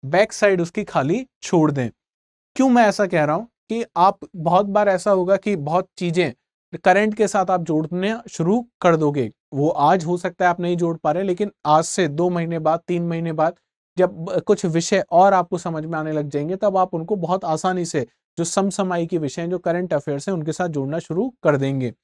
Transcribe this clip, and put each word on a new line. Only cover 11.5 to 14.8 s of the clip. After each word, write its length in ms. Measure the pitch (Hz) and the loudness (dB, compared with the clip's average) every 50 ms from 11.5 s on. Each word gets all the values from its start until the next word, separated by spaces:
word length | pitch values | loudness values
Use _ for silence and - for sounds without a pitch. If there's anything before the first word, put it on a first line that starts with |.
| _ _ _ | _ _ _
आज 180 | - 151 160 165 | 4 4 4 4
से 240 | - - - 185 | 0 -2 -2 -2
दो 220 | 151 143 151 175 180 | -2 0 -2 -2 0
महीने 300 | 180 175 170 165 170 165 | 0 -2 -4 -4 -4 -2
बाद, 200 | 156 156 160 170 _ | 0 0 0 0 _
तीन 200 | - 180 175 170 | -4 -4 -2 -2
महीने 260 | 170 165 165 165 165 160 | -2 -4 -4 -4 -6 -2
बाद 220 | 156 156 165 160 _ _ _ _ _ _ _ _ | 0 0 -2 -2 _ _ _ _ _ _ _ _
जब 440 | - 180 - 202 160 160 190 - 180 | 0 0 0 0 -6 -10 -4 -4 -4
कुछ 240 | - - 208 196 - | 2 0 0 0 2
विषय 380 | 180 156 170 | 0 0 0